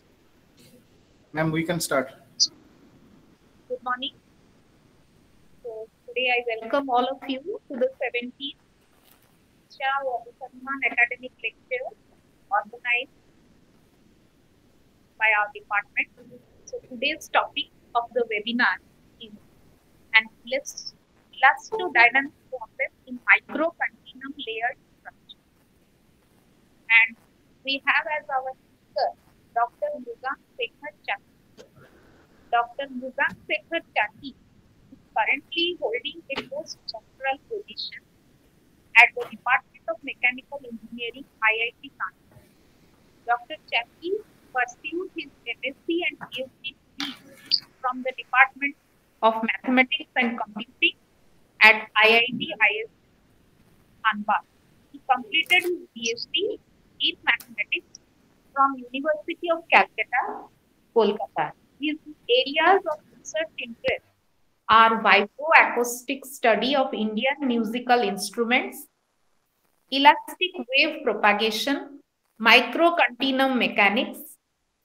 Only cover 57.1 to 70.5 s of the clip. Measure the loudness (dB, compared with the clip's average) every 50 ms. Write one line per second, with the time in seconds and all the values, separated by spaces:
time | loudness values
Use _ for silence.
57.1 | -4 _ -2 -2 -2 -2 -2 -16 -10 -10 -6 -6 -6 -8 -8 _ _ -20 _ _
58.1 | _ _ _ _ _ _ _ _ 0 2 2 2 2 -4 -10 -10 -8 -4 -2 -2
59.1 | -2 -2 -4 -10 -10 -6 -2 -2 -2 -2 0 6 6 6 6 6 -2 -8 -6 -4
60.1 | -2 -4 -4 -4 -8 -12 -14 -18 _ _ _ _ _ _ _ _ 2 4 4 4
61.1 | 2 -2 -6 -8 -4 -4 -4 -4 -6 _ _ _ _ -8 -6 -6 -6 -6 _ -20
62.1 | -20 _ _ 2 2 2 2 0 0 2 4 6 6 4 2 -2 -8 -8 _ _
63.1 | -20 -20 -20 -8 -6 -6 -6 -6 -8 -14 -12 -12 -14 _ -4 -4 -4 -4 _ _
64.1 | _ _ _ _ _ _ _ _ _ _ 0 4 6 8 8 6 6 4 6 6
65.1 | 6 6 6 2 _ -6 0 6 8 8 8 6 2 -2 -2 -2 -4 -8 -8 -8
66.1 | -8 -8 -8 -16 -14 0 2 2 2 4 2 0 0 0 0 0 -2 -4 -4 -2
67.1 | -2 -2 -2 -2 -2 -2 -2 -2 0 0 -2 -2 -4 -6 2 2 4 4 4 0
68.1 | -2 -4 -6 -8 -4 -4 0 2 2 0 0 -2 -10 -12 -18 _ _ _ _ _
69.1 | _ _ _ _ _ _ _ _ _ _ _ _ _ _ _ -6 -2 6 6 6
70.1 | 6 6 0 -12 -6 -4 -4 -4